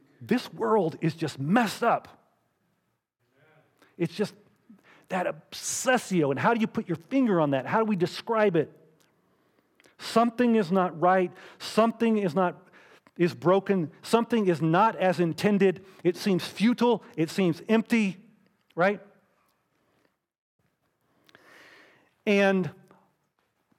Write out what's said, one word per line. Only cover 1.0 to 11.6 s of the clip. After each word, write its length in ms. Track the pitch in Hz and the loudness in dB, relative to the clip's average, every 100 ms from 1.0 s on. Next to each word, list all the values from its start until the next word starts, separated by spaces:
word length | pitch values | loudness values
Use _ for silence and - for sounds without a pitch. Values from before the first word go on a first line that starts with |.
is 140 | 160 | -4
just 260 | 156 160 - | -4 -6 -6
messed 420 | 139 214 220 - | -2 0 0 -2
up. 240 | 233 165 - - _ _ _ _ _ _ _ _ _ _ _ _ _ _ _ _ _ - | 0 0 -2 -20 _ _ _ _ _ _ _ _ _ _ _ _ _ _ _ _ _ -6
It's 160 | 170 | -6
just 200 | - 208 - _ _ _ - _ _ - | -4 -6 -8 _ _ _ -20 _ _ -8
that 180 | 185 175 | -6 -6
obsessio, 1040 | 156 - - - - 247 254 - 185 143 | -8 -14 -12 -8 -4 0 0 0 0 0
and 100 | 135 | 0
how 140 | 156 | 0
do 60 | 233 | 0
you 60 | 214 | 0
put 220 | - 208 | -4 -6
your 80 | 165 | -8
finger 420 | - 269 247 180 | -2 0 2 2
on 120 | 151 | 2
that? 160 | 135 127 | 0 0
How 140 | 208 | 0
do 40 | |
we 120 | 220 208 | 0 0
describe 600 | 170 - - 226 214 170 | -2 -4 -4 0 2 2
it? 180 | 135 - _ _ _ _ _ _ _ _ _ _ _ _ | -2 -6 _ _ _ _ _ _ _ _ _ _ _ _
Something 560 | - 226 240 233 247 | -4 0 2 2 2
is 180 | 226 170 | 2 0
not 260 | 190 180 160 | 0 -2 0
right. 320 | 175 190 180 - - | 2 2 0 -6 -20
Something 580 | - | -18